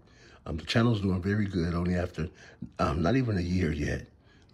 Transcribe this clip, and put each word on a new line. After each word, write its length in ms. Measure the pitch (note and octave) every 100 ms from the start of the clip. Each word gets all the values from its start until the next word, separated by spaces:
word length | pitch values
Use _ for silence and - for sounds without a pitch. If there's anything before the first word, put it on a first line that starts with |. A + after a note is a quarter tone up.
| - - - - -
Um, 100 | D#2
the 80 |
channel's 380 | - A#2+ A#2+ G#2+
doing 200 | F#2+ F2+
very 240 | F#2 G#2+ G2
good, 280 | F#2+ E2+
only 200 | E2+ F2
after, 340 | F2+ F2 - D#2 - - - - -
um, 240 | - D2
not 120 | D#2+
even 220 | C3 A#2+ G2
a 60 |
year 300 | F2 F#2 D#2
yet, 340 | D2 D2 C#2+ - - - - -